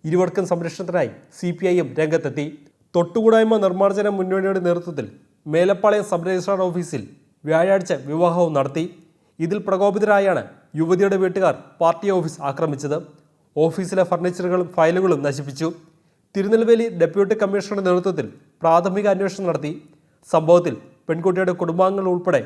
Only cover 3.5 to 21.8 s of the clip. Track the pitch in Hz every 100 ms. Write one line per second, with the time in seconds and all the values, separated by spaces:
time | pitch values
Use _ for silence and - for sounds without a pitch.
3.5 | 220 196 180 196 208 208 196 185 190 190
4.5 | 190 175 175 175 143 107 - _ _ 156
5.5 | 160 185 190 208 208 202 170 170 185 185
6.5 | 196 185 170 165 131 95 - _ _ 147
7.5 | 160 185 196 180 151 135 156 175 170 170
8.5 | 147 135 147 170 - _ _ _ - 160
9.5 | 202 208 190 202 196 208 202 196 156 98
10.5 | - _ 151 165 180 196 196 190 190 180
11.5 | - - _ 165 170 202 185 160 156 143
12.5 | 135 160 143 147 156 170 - _ _ _
13.5 | 151 160 180 185 190 180 165 180 180 180
14.5 | 180 175 - 160 175 190 151 143 131 143
15.5 | 135 160 165 _ _ _ _ _ 196 196
16.5 | 226 226 226 226 175 165 185 196 214 202
17.5 | 196 190 202 185 180 190 151 110 - _
18.5 | _ 165 170 180 190 202 190 196 196 185
19.5 | 151 151 170 - _ _ _ - 165 156
20.5 | 175 170 110 - _ - 165 180 180 185
21.5 | 180 170 170